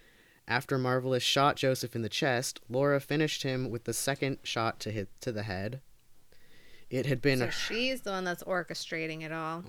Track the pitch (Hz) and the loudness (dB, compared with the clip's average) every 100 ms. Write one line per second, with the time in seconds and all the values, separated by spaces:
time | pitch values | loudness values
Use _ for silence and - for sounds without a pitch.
0 | - - - _ - 120 - 135 127 127 | -20 -20 -20 _ -2 0 2 2 4 2
1 | 127 127 - 139 139 - 135 131 - 117 | 4 2 4 6 6 6 2 2 -2 -2
2 | 110 - 147 120 135 - - 123 143 143 | -2 0 2 2 0 -6 -4 2 4 4
3 | - 147 151 - 139 131 131 117 - 113 | 2 2 2 0 -2 0 -2 -4 -2 -2
4 | - 139 135 135 - 120 113 - 110 107 | 0 0 0 -2 -2 0 0 0 -4 -4
5 | 95 - - 107 104 92 104 135 - - | -4 -6 -6 -4 -2 -4 -4 -8 -12 -20
6 | - - - - - - - - - 127 | -20 -20 -20 -20 -20 -20 -18 -18 -4 0
7 | 135 135 143 131 120 - - 220 254 254 | 2 2 4 4 2 0 -2 0 0 -2
8 | 214 190 185 170 - 185 170 160 - 165 | -4 -2 -2 -4 -2 -2 -2 -6 -6 -4
9 | 160 160 160 160 160 165 | -4 -6 -6 -6 -4 -6